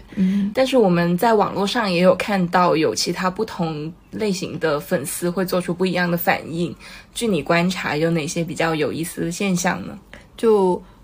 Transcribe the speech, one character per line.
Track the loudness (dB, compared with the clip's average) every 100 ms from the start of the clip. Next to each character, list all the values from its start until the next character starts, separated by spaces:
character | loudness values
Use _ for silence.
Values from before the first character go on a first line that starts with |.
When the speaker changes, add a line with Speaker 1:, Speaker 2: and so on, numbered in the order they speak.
| -8 -2
Speaker 1:
嗯， | 0 2 0
但 | 0 2
是 | 4
我 | 4
们 | 4 2 2
在 | 4 4
网 | 2 0
络 | -2
上 | -2 0
也 | 4
有 | 6
看 | 4 2 0 2
到 | 4 4 4
有 | 2
其 | 0 -2
他 | -2 -2
不 | -2 -4
同 | -4 -4 -4 -8 -12 -14
类 | -6 -4
型 | -4 -6 -4
的 | -2 -2
粉 | -2 -4 -4
丝 | -4 -4
会 | -2 -2
做 | -2
出 | -2
不 | -2 -2
一 |
样 | 0 0
的 | 0
反 | 0 -2 -4
应， | -4 -4 -6 -16 -20 -16 -4
据 | -2
你 | 0
观 | 2 2 2
察 | -2 -4 -2
有 | 0
哪 | 0 -2
些 | -4
比 | -4
较 | -2 -2 0
有 | -2
意 | -4
思 | -6 -6
的 | -6
现 | -2 0 0
象 | 0 -2 -6
呢？ | -14 -18 -20 -20 -2
Speaker 2:
就 | 4 4 4 0 -6 -20